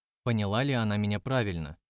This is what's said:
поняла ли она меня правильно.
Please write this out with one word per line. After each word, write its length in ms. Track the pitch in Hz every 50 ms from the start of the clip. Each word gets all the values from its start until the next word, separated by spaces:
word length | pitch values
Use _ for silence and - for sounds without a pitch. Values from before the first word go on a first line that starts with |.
| _ _ _ _ _
поняла 380 | 127 117 110 104 98 101 113 139
ли 80 | 143 135
она 240 | 120 117 107 101
меня 240 | 104 104 104 104 104
правильно. 580 | - 127 131 131 113 101 87 82 78 71 80 - _ _